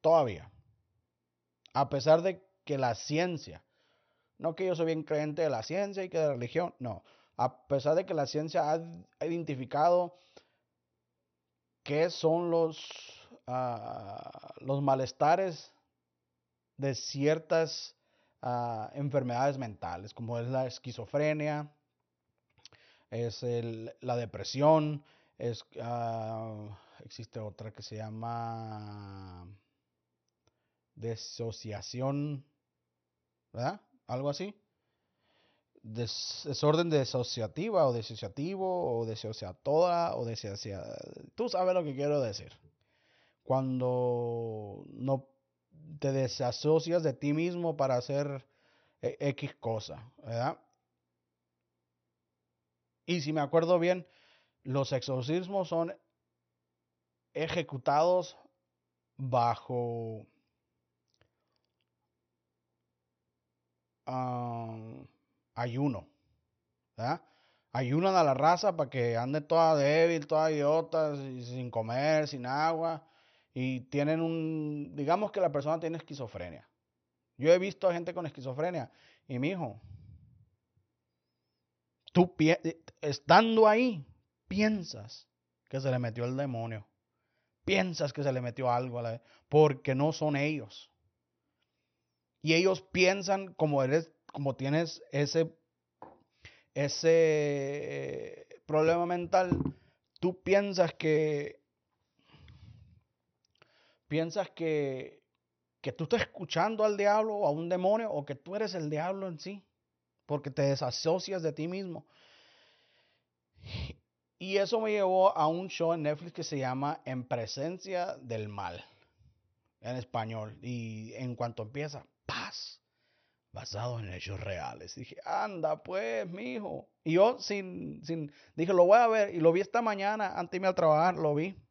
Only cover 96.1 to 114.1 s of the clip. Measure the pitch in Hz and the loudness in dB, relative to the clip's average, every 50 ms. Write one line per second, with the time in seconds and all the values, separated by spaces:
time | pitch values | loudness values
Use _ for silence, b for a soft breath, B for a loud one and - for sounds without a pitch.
96.1 | - _ _ _ B B B B B B B B _ 135 143 143 - - - 165 | -20 _ _ _ B B B B B B B B _ -4 -2 -2 -2 2 6 8
97.1 | 165 165 165 160 156 151 147 147 143 143 139 139 143 147 147 143 143 139 139 135 | 8 10 8 8 6 4 4 2 2 0 -2 -2 -4 -4 -6 -6 -6 -6 -6 -6
98.1 | - - - - - - - _ - - _ - 151 156 156 160 165 170 175 170 | -6 -8 -8 -10 -12 -16 -20 _ -20 -20 _ 0 4 4 6 6 4 4 2 0
99.1 | 175 175 175 165 - 180 185 180 170 - - B B B B B B B B _ | 0 -2 -2 2 4 4 4 4 2 0 0 B B B B B B B B _
100.1 | _ - - 180 180 - _ - 185 196 202 202 190 180 180 160 - _ - 156 | _ -2 -2 -2 -2 -2 _ 4 4 4 4 2 2 2 2 0 0 _ 0 2
101.1 | 156 151 156 151 151 143 143 - - - _ _ _ _ _ _ _ _ _ _ | 4 4 4 2 0 -2 -4 -6 -10 -16 _ _ _ _ _ _ _ _ _ _
102.1 | _ _ _ _ - - - - - - - - - - - _ _ _ _ _ | _ _ _ _ -20 -20 -20 -20 -20 -20 -20 -20 -20 -20 -20 _ _ _ _ _
103.1 | _ _ _ _ _ _ _ _ _ _ b b b b b b b b b _ | _ _ _ _ _ _ _ _ _ _ b b b b b b b b b _
104.1 | 151 156 160 165 160 208 190 - _ - 165 160 156 151 143 139 131 131 - - | -2 -2 -2 -2 -2 -4 -6 -6 _ -4 -2 0 0 0 0 0 -2 -6 -8 -12
105.1 | - - _ _ _ _ _ _ _ _ _ _ _ _ - - - - 165 147 | -16 -20 _ _ _ _ _ _ _ _ _ _ _ _ -8 -8 -6 -6 -2 0
106.1 | - 233 - - _ - 180 151 - 165 170 214 226 214 214 214 208 202 202 202 | 2 0 0 -2 _ -14 -10 -4 0 0 0 0 2 2 2 2 2 4 4 4
107.1 | 202 214 220 220 214 202 208 151 147 156 165 170 180 180 185 190 208 220 226 214 | 6 4 4 2 0 0 2 2 2 0 0 -2 -2 2 4 4 2 2 2 -2
108.1 | - 196 185 - 143 - _ 170 185 208 220 202 180 185 156 147 156 147 160 180 | -4 -4 -4 -6 -10 -10 _ -8 -4 -4 -4 -2 -4 -4 -4 -2 -2 -2 -2 -2
109.1 | 190 196 190 190 170 151 - 185 202 202 _ _ _ _ _ _ _ _ _ _ | -4 -4 -6 -8 -8 -10 -10 -12 -12 -14 _ _ _ _ _ _ _ _ _ _
110.1 | _ _ _ - 147 147 147 147 131 - 139 139 139 - 151 123 117 - - 165 | _ _ _ -6 -6 -4 -4 -6 -2 2 2 2 2 2 -2 -4 -4 -2 0 0
111.1 | 165 185 175 - 196 185 160 160 147 156 151 170 185 190 196 185 165 151 - b | 0 0 -2 -4 -6 -2 -2 -4 -4 -4 -6 -6 -6 -6 -8 -8 -10 -12 -14 b
112.1 | b b b b b b b b b b b b b b b b b b b b | b b b b b b b b b b b b b b b b b b b b
113.1 | b b b b _ _ _ _ _ _ B B B B B B B _ _ _ | b b b b _ _ _ _ _ _ B B B B B B B _ _ _